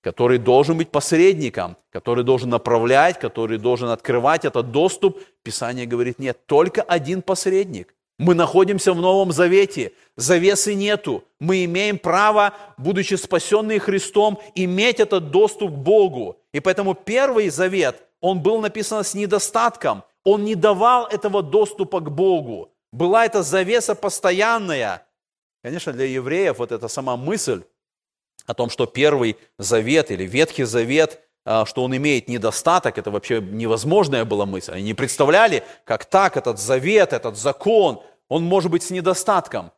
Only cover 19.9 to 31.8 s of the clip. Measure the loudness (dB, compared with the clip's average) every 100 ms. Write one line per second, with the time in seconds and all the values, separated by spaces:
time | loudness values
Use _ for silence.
19.9 | -4 _ _ 2 2 0 2 2 4 4
20.9 | 4 0 -4 -2 -2 0 0 0 -2 -4
21.9 | -4 -6 0 2 0 -2 -12 -14 _ _
22.9 | -2 2 4 2 0 0 -2 0 -2 -2
23.9 | -4 -4 -2 -2 0 0 0 -2 -4 -4
24.9 | -6 _ _ _ _ _ _ -12 -8 -8
25.9 | -4 -4 -4 -4 0 0 -2 -6 -6 -8
26.9 | -8 -6 -6 -4 -4 -4 -6 -8 _ _
27.9 | _ _ _ _ _ -12 -6 -6 -2 -4
28.9 | 2 2 4 0 -4 _ -12 0 0 2
29.9 | 0 0 -6 -4 0 -2 -2 -2 -2 0
30.9 | 0 0 -4 _ _ -2 -2 0 -4